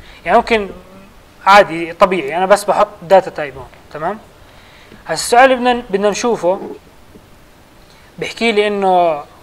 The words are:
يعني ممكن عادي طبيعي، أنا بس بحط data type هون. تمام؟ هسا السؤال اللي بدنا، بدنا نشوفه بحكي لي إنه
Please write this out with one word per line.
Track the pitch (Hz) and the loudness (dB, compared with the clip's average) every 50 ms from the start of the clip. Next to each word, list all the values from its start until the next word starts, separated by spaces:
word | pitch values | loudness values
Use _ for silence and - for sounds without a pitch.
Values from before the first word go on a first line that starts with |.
| - - - - - | -20 -20 -20 -10 -2
يعني | 165 196 233 | 0 2 2
ممكن | 233 - 233 214 202 190 - - - - - - - - - - - - - - - | 2 0 -2 -2 -2 -6 -12 -18 -20 -20 -20 -20 -20 -20 -20 -20 -20 -20 -20 -2 2
عادي | 190 196 208 190 151 160 165 165 165 | 6 6 6 6 4 -2 -8 -8 -8
طبيعي، | 170 - 202 180 196 175 139 135 156 | -2 0 0 0 0 -2 -4 -4 -4
أنا | 175 190 | -2 2
بس | 185 202 196 - | 2 2 2 2
بحط | 190 160 - 202 - - - 175 160 | 0 0 0 -2 -2 -4 -10 0 2
data | 196 185 170 160 - | 2 2 2 0 -6
type | - | -10
هون. | 151 139 135 135 127 - - - - - | -10 -10 -12 -16 -18 -20 -20 -20 -20 -18
تمام؟ | - 147 156 180 208 220 - - - - - - - - - - - - - - - - - | -12 -8 -8 -8 -8 -10 -14 -20 -20 -20 -20 -20 -20 -20 -20 -20 -20 -20 -20 -20 -20 -18 -12
هسا | - | -10
السؤال | 160 151 - - 240 240 269 | -8 -8 -2 2 4 6 6
اللي | 262 262 | 6 4
بدنا، | 240 247 247 240 240 247 - | 0 0 -2 -2 -2 -4 -4
بدنا | 185 196 202 208 | -4 -2 -2 -2
نشوفه | 190 - - 240 214 165 170 175 190 - - - - - - - - - - - - - - _ - - - - _ - - _ _ - - - - - - - _ - | -2 -2 -2 -2 -2 -2 -2 -2 -2 -4 -6 -12 -16 -18 -20 -20 -20 -20 -20 -20 -20 -20 -20 _ -20 -20 -20 -20 _ -20 -20 _ _ -20 -20 -20 -20 -20 -20 -20 _ -12
بحكي | - - - - 226 233 | -10 -10 -8 -4 -4 0
لي | 214 208 208 | 0 0 0
إنه | 214 208 202 196 190 185 180 175 165 151 143 147 - - - | 0 -2 -2 0 2 2 4 2 2 0 -4 -8 -14 -20 -20